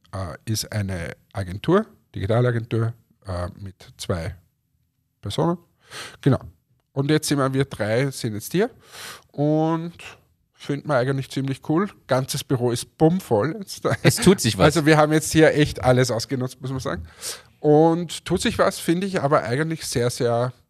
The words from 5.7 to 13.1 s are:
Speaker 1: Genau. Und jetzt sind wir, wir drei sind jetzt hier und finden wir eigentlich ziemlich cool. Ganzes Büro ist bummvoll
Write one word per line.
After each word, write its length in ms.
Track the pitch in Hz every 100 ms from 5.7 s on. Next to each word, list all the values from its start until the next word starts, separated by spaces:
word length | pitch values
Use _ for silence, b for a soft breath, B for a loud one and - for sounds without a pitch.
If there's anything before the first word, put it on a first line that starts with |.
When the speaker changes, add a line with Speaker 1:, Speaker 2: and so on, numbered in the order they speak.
| _ B B B B
Speaker 1:
Genau. 200 | 143 107 - - _ _ _
Und 180 | 139 139
jetzt 180 | 151 -
sind 100 | 143
wir, 140 | 135
wir 100 | 135
drei 460 | 135 - 104 117 139
sind 240 | - 117
jetzt 180 | 104 -
hier 180 | 170 233 - B B B B _
und 600 | - 147 156 160 165 170 - - - _ _ _
finden 340 | _ - 143 147
wir 80 | 135
eigentlich 340 | 131 135 127
ziemlich 300 | - 135 135 -
cool. 200 | 160 202 - -
Ganzes 340 | 127 135 139
Büro 300 | - 127 123
ist 260 | 123 - -
bummvoll 560 | 160